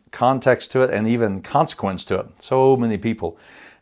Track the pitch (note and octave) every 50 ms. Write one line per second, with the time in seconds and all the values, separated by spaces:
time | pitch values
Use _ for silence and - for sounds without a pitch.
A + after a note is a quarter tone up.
0 | _ _ - - B2 B2 C3+ C3 A#2 C3 B2+ A#2+ - - - C3 C3 B2+ - G2+
1 | G#2+ A2 A#2+ A#2+ A#2 G#2+ G2 F#2+ - - - C#3+ D#3+ D3 - - - G2 F#2+ F2+
2 | - - G2+ F#2 - - - _ - - C#3 C3 C3 C3+ C3+ B2+ A#2+ A2+ A2 G2
3 | G2+ A#2 A2+ A2 - E2 - - _ - - - - - - _